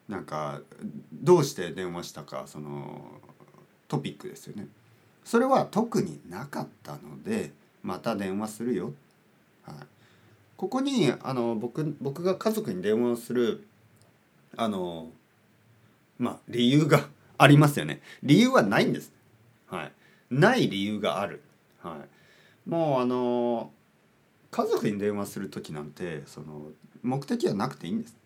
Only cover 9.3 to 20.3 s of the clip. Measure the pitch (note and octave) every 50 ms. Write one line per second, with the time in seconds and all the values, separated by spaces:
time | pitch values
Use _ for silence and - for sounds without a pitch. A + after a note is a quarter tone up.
9.3 | _ _ _ _ _ _ _ - D#3 D3 - - _ _ - _ - _ _ -
10.3 | - _ _ _ _ - F#3 F#3+ - C4 C#4 C#4+ C#4 A#3+ E3 B2 - - - -
11.3 | C3 A#2+ A#2 A#2 A#2 A2 A2+ A#2+ - - D#3 D#3+ - - A#2+ C#3 C#3 - E3+ F#3+
12.3 | F3+ - - A2+ A2 A2 G#2+ - F#2 F2+ F2+ G#2 G#2+ A2+ A#2+ A#2+ A#2+ A#2 - -
13.3 | A#2+ B2 A#2+ A2 G#2 - - - _ _ _ _ _ _ _ _ _ _ _ _
14.3 | _ _ _ _ - - A#2 A2 G#2 F#2+ F2+ F2 E2+ D#2+ D#2+ D#2+ D#2+ - _ _
15.3 | _ _ _ _ _ _ _ _ _ _ _ _ _ _ _ _ _ - B2 G#2+
16.3 | F#2 - - - G#2 A#2 A#2+ B2 C#3 D3 D#3+ C#3+ D#3 C#3+ - - - _ _ -
17.3 | - - D3+ C#3 C#3+ D3 D3+ D3 C#3+ - - D3+ - - - - - - - B2
18.3 | D3 F#3+ A#3+ B3+ C4 B3+ A#3 G2 G#2+ C#3+ A3 - - - - - - _ _ _
19.3 | _ _ _ _ _ _ _ _ - E2+ D2 C#2+ - _ _ _ _ _ _ _